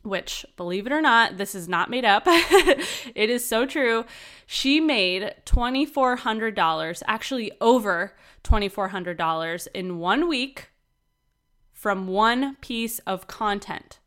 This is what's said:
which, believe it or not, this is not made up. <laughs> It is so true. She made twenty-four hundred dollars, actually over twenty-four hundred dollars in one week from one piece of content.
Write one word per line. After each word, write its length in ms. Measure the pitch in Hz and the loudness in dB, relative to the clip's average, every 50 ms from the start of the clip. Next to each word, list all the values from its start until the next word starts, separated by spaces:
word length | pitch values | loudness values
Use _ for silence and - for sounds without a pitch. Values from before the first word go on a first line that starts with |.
| _ | _
which, 420 | 208 190 175 - - - - - _ _ | -6 -6 -6 -6 -8 -12 -12 -12 _ _
believe 320 | - 180 175 180 196 202 | -10 -8 -6 -6 -6 -4
it 60 | 247 285 | -2 -2
or 80 | 311 | 2
not, 340 | 311 277 233 233 226 - - | 4 6 6 6 4 4 0
this 180 | 185 196 - - | -6 -8 -6 -6
is 140 | 190 170 | -10 -6
not 220 | 170 180 170 180 - | -2 -2 -2 -2 -2
made 160 | 240 254 247 | -2 0 4
up. 180 | 214 196 220 - | 4 4 4 6
<laughs> 100 | 359 339 339 339 - 320 392 311 349 277 269 339 - - - - 240 - | 4 4 4 6 6 6 6 8 6 2 2 0 -8 -8 -10 -12 -12 -2
It 140 | - 214 220 | -2 0 0
is 160 | 247 240 240 | 0 -2 -2
so 200 | - 226 220 254 | -2 0 0 0
true. 400 | 269 - 320 262 233 226 226 226 - - - - - - - _ | 0 0 0 0 2 2 0 -2 -6 -16 -20 -20 -20 -20 -20 _
She 340 | _ - - - 269 277 311 | _ -8 -2 2 2 4 4
made 540 | 320 311 277 220 185 180 180 185 202 - - _ _ | 4 2 2 2 2 0 0 -2 -6 -8 -10 _ _
twenty-four 760 | - - 254 240 247 254 269 311 294 - 285 262 254 247 | 0 0 2 2 0 0 0 -2 -2 0 0 2 2 0
hundred 380 | 247 - 240 214 220 226 220 202 | -2 -2 -4 -4 -2 -4 -4 -2
dollars, 460 | 190 170 165 160 160 160 160 170 - - | 0 0 0 0 -2 -4 -6 -8 -6 -4
actually 440 | - 214 220 - - 269 247 220 - - _ | -4 -4 -4 -4 -6 -6 -6 -6 -8 -6 _
over 540 | 208 226 254 254 214 202 180 170 185 196 _ _ _ - _ _ - | 4 4 4 4 2 0 -2 -2 -4 -6 _ _ _ -20 _ _ 2
twenty-four 460 | - 233 214 202 190 - - 196 185 | 2 2 4 4 -2 -2 -4 -4 -4
hundred 280 | 196 190 175 180 175 | -4 -6 -6 -6 -4
dollars 500 | 156 170 160 160 160 165 165 170 175 - - - | -2 -2 -2 -2 -2 -4 -6 -6 -8 -10 -10 -10
in 240 | 190 185 185 175 | -8 -8 -6 -6
one 320 | 170 170 180 208 269 339 349 | -4 0 0 0 0 0 0
week 400 | 311 247 247 269 - - - _ _ _ _ _ _ _ _ _ _ _ _ _ _ _ _ _ _ _ _ _ _ | 0 -2 -4 -6 -8 -18 -20 _ _ _ _ _ _ _ _ _ _ _ _ _ _ _ _ _ _ _ _ _ _
from 340 | - - 214 196 190 190 | -6 -4 -4 -2 -2 -4
one 480 | 185 185 202 220 226 240 247 277 277 269 | -4 0 2 2 2 2 0 -2 -4 -6
piece 420 | _ - - 240 226 226 226 226 - | _ -12 -8 -6 -6 -6 -6 -8 -10
of 280 | _ - 190 185 - | _ -6 -8 -8 -8
content. 720 | - - - 220 208 202 202 - - 165 - - _ - _ _ | -16 -8 -4 -2 -2 -2 -4 -6 -10 -12 -12 -12 _ -20 _ _